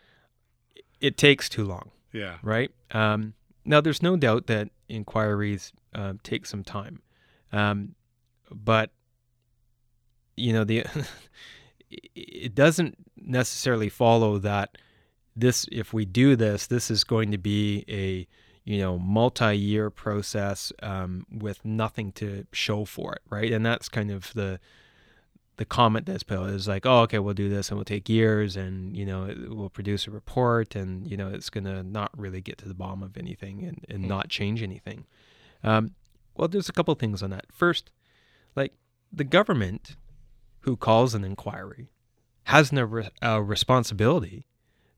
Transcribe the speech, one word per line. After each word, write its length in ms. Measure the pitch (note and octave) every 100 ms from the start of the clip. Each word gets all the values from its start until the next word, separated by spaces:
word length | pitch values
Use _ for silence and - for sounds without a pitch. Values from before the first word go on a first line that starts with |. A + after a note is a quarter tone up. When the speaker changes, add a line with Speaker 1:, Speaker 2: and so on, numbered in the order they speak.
| _ _ _ _ _ _ _ - _ _
Speaker 1:
It 160 | C#3+ -
takes 320 | D3 C#3 -
too 160 | -
long. 260 | G2+ F2 - _ _
Speaker 2:
Yeah. 260 | A2+ G2 E2+
Speaker 1:
Right? 280 | G#2+ A2+ C3+ - _
Um, 440 | A2+ G#2+ G#2+ G#2+ - _ _
now, 160 | - D3+
there's 220 | D#3 C#3+
no 140 | E3+ F#3
doubt 300 | C3+ A2+ -
that 240 | A2 G#2 - -
inquiries, 840 | A2+ G2+ A2+ G#2+ G2+ G#2 G2+ - - _
uh, 200 | - G2 G2
take 240 | - A#2 -
some 180 | G#2
time. 380 | F#2+ G#2 G#2 - _ _ _ _ _
Um, 420 | G#2 G#2 G2+ G2+ - _ _ _ _ _
but, 400 | A2 G#2+ A2 A2 _ _ _ _ _ _ _ _ _ _ _ _ _ _ -
you 160 | B2
know, 120 | A2
the, 220 | G#2+ A2+ - - - - - -
<laughs> 460 | - - - _ _
it 640 | - - - - - B2
doesn't 420 | G2 D3+ D#3+ D#3+ - - -
necessarily 720 | - B2+ B2 - C3 A#2 G#2+
follow 500 | - A#2 A#2 A2 G#2
that 380 | G2+ G2+ G2+ - _ _ _ _ _ A2+
this, 300 | B2 B2 -
if 220 | - G#2+
we 120 | A2+
do 320 | G2+ F#2 C3+ B2+
this, 300 | A2 G2+ -
this 240 | B2 -
is 140 | A2
going 260 | - A2+ G#2+
to 80 | G#2
be 460 | G2+ G#2 G#2 G2+ -
a, 380 | G#2 F#2+ F#2 F2+ _ _ _
you 140 | - G#2
know, 200 | F#2+ F2+
multi-year 920 | F2+ G#2 B2 - A2+ G2+ G2+ G#2+ G#2+
process, 840 | - A2 G#2 G2 G#2+ G2+ G2 - -
um, 420 | G#2+ F#2+ F2+ F2+ -
with 340 | A2+ G#2 G2
nothing 480 | A2 A2 A2 - G2+
to 340 | - G#2 G2 G2
show 320 | - - G#2
for 300 | G#2+ - -
it, 80 | - -
right? 220 | G#2 A2+
And 120 | A2+
that's 240 | A2+ A#2 -
kind 220 | A#2+ G#2
of 220 | G2 -
the, 260 | A2+ G2 F#2 - _ _ _ _ _ _ _ _ -
the 80 |
comment 420 | A2 - A2 A2 F3+
that's 160 | F#3+
put 160 | - G2
out 120 | F#2+
is 180 | G2 G2
like, 180 | G2 C3
"Oh, 140 | B2
okay, 180 | A#2 A2
we'll 160 | G2+
do 140 | G2 G2+
this 200 | G2+ F#2+
and 60 | G2+
we'll 60 |
take 240 | G2+ G#2 -
years 480 | A2 A2 G#2+ G#2 F#2+
and, 400 | F#2 F#2+ F#2 G#2
you 80 |
know, 200 | G2 F#2+
it, 260 | F#2+ - A#2+
we'll 180 | G#2+ G2
produce 360 | - G2 G2+ -
a 40 |
report 680 | G#2 - B2+ B2 A#2 A2 G#2
and, 280 | F#2+ F#2 A#2+
you 60 | G2+
know, 120 | F#2+
it's 220 | G2+ -
gonna 320 | G#2+ G2 F#2+
not 340 | F#2 G#2 G#2 -
really 240 | G2+ F#2
get 180 | F#2+ -
to 100 | G2+
the 60 |
bottom 280 | F#2 F#2 F#2+
of 140 | F#2+ G#2
anything 480 | F#2+ F#2 G2 G2
and, 200 | F3 E3+ -
and 140 | G2+
Speaker 2:
Hmm. 40 | F#2+
Speaker 1:
not 200 | G2 -
change 340 | - G2+ A2+
anything." 420 | G#2 F#2+ - - - _ _ _ _ _
Um, 300 | A2 A2 A2 - _ _ _ -
well, 100 | E3
there's 220 | G3 F3
a 40 |
couple 220 | - E3+
things 300 | D3 A2+ G2+
on 60 | G2
that. 160 | F#2+ -
First, 400 | - F3 E3+ - _ _ _ _ _ _
like, 180 | - C3+ - _ _ _
the 120 | F#3
government 720 | C3+ E3+ G#3 D3+ F#2+ G#2 - - - - - - _ -
who 160 | - B2
calls 360 | - A2+ B2
an 100 | A2
inquiry 640 | F#2+ G2 - - G2 - B2 _ _ _ _ _
has 280 | - C#3 C#3
a 140 | C#3 A2
re-, 240 | A2+ G2+ -
a 220 | A#2 A2
responsibility 1040 | G#2 G#2+ - B2+ A2+ G2+ G#2+ E3 F2+ F#2 - _ _ _ _